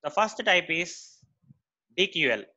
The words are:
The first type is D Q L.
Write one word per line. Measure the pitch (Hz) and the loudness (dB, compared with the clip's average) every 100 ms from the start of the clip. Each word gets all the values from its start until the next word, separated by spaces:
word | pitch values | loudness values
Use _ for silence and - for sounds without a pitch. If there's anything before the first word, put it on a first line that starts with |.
The | 147 | -2
first | 196 220 - 220 | 0 0 0 2
type | 180 165 | 2 2
is | 165 175 - - _ _ _ _ _ _ _ _ - | -4 -4 -10 -20 _ _ _ _ _ _ _ _ -2
D | 190 | -2
Q | 170 139 | 2 0
L. | 110 98 | 0 -6